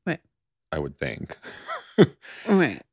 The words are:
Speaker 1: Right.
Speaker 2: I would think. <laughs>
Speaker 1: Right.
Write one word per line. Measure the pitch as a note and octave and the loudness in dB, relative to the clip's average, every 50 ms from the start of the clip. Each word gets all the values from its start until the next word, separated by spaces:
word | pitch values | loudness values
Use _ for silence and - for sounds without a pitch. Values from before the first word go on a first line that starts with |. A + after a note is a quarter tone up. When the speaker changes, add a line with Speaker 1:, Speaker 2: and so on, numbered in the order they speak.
| - | -8
Speaker 1:
Right. | F3+ - - _ _ _ _ _ _ _ _ _ _ | -8 -8 -8 _ _ _ _ _ _ _ _ _ _
Speaker 2:
I | D#2+ D2+ | -6 -6
would | D2 C#2 C#2 - | -6 -6 -8 -8
think. | D2+ C2 - - - - - - - - - - - - - - - - - | -8 -8 -6 -8 -10 -12 -14 -16 -18 -20 -18 -16 -14 -12 -12 -12 -14 0 4
<laughs> | - F#3+ - - _ - - - - - | 6 6 6 4 _ -20 -20 -18 -8 0
Speaker 1:
Right. | - G3+ F#3+ E3 A#2 F#2+ - - _ | 2 4 4 4 2 0 -6 -12 _